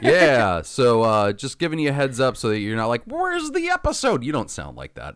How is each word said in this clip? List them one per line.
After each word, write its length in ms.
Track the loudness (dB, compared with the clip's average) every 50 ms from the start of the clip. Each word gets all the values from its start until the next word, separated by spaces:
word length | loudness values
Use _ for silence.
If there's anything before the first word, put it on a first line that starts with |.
Yeah, 600 | 6 6 6 6 6 6 6 4 4 4 2 0 -2
so, 400 | -6 -2 2 4 4 4 4 4
uh, 280 | 4 4 2 2 2 0
just 260 | -4 -6 -12 -8 _
giving 180 | -4 -4 -2 -2
you 100 | -2 -2
a 40 | 0
heads 260 | 0 -2 -2 0 0
up 160 | 0 0 0
so 140 | -2 -2 -2
that 100 | -2 0
you're 160 | -2 -2 -2
not 120 | -2 -2
like, 160 | -2 -2 -4 -6
Where's 460 | -8 -6 -4 -4 -2 -2 -4 -6 -4
the 180 | -4 -4 -2 -2
episode? 540 | -2 -2 -2 -2 -4 0 0 0 0 0 -2
You 80 | -2
don't 180 | -4 -4 -4 -4
sound 280 | -8 -12 -12 -12 -12
like 180 | -14 -16 -16 _
that. 200 | -14 -16 -14 -14